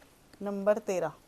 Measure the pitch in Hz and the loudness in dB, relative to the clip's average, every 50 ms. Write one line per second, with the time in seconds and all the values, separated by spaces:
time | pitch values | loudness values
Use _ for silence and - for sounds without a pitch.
0 | - - - - - - - - 196 202 202 196 196 208 208 202 - - 190 175 | -20 -20 -20 -20 -20 -20 -16 -12 -10 -8 -6 0 2 2 2 2 0 -2 -2 -2
1 | 165 147 - - - | -2 -4 -6 -10 -18